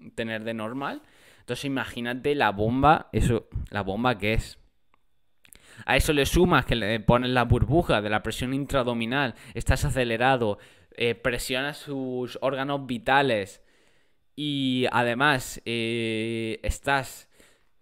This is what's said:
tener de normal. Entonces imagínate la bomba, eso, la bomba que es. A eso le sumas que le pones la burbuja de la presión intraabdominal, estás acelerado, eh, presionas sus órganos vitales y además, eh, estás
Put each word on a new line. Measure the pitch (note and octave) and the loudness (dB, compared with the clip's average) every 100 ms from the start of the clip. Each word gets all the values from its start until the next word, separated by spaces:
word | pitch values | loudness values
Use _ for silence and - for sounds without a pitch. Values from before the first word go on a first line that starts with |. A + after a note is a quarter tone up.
| A2 | -12
tener | - A2+ A2 | -8 -6 -6
de | A2 | -6
normal. | A2+ A2 C3 C#3+ D4 - _ - - | -6 -6 -6 -8 -10 -14 _ -20 -16
Entonces | - A#2+ | -10 -8
imagínate | C#3+ C3+ A2 B2 A#2+ B2+ C#3+ | -4 -4 -6 -6 -6 -4 -2
la | D3 G#2+ | 2 2
bomba, | G2 G#2+ C3 C#3+ E3 - | 2 0 4 4 4 0
eso, | G#2+ - A2+ - - - | 0 2 0 -2 -10 -6
la | G#2 | -6
bomba | F#2+ G2+ B2 G#2 | -4 -2 0 0
que | G#2 | 0
es. | A2 - - _ _ _ _ _ _ _ _ _ - - - - | -2 -2 -10 _ _ _ _ _ _ _ _ _ -20 -20 -8 2
A | C3+ | 2
eso | - | 4
le | D3 C#3 | 2 4
sumas | E3 F3+ D3 - | 4 6 4 4
que | A#2+ | 0
le | G2+ A2+ | 0 2
pones | G#2 A#2+ B2 | 4 4 4
la | B2+ | 2
burbuja | A#2+ A#2+ A2+ D#3+ F3 A#2 | 4 2 4 2 2 2
de | G#2 | 2
la | G#2+ | -2
presión | A2 - B2 | -2 -4 -4
intraabdominal, | C3+ C3+ C#3 A#2+ A#2 A2+ C3+ C3 - - | -4 -2 0 0 -2 -2 -2 -2 -6 -10
estás | A#2 - C3 | -4 0 2
acelerado, | D3 B2+ A#2+ A2+ B2+ C3 A2 G2+ - - _ - | 2 0 0 2 4 4 2 -2 -10 -20 _ -2
eh, | A#2 | -2
presionas | A2+ C3 A#2+ - B2+ C#3+ D3 | 0 -4 -4 -4 -4 -4 -8
sus | D3 C3+ C3 B2+ A#2+ - | -10 -8 -6 -6 -6 -4
órganos | C3 C3+ C3+ C#3+ C3 | -4 -2 -4 -4 -4
vitales | A#2+ - C3+ C#3 G#2+ F#2+ - _ _ _ _ _ _ _ - | -4 2 4 4 0 -4 -12 _ _ _ _ _ _ _ -8
y | D3 C#3+ C3 B2+ B2 | -6 -2 0 0 0
además, | A#2+ A#2+ A#2 D3+ C3 - - | 2 0 2 2 2 -2 -10
eh, | - A#2 A2+ A#2 A2+ A2 A2+ A2+ A2+ A2 | -6 -4 -2 -2 -2 -2 -2 -4 -4 -4
estás | - - C#3+ C#3 - - - _ _ _ _ _ | -6 -4 0 0 -2 -12 -20 _ _ _ _ _